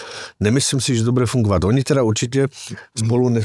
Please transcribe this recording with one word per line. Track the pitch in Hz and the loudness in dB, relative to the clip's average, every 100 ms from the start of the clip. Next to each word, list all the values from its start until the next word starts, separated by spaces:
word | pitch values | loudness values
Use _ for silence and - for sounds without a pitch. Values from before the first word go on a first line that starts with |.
| - - - - | -16 -14 -14 -2
Nemyslím | 101 131 - 139 | 0 2 0 -2
si, | 131 120 | 0 0
že | |
to | 113 | 2
bude | 123 120 | 0 0
fungovat. | 123 107 92 | 0 2 2
Oni | 92 131 | 2 2
teda | 127 139 | 2 2
určitě | 113 107 120 135 135 - - 117 - 117 | 2 0 -2 -2 -2 -4 -16 -16 -14 -4
spolu | 110 123 123 | 0 2 2
ne-, | 117 | 0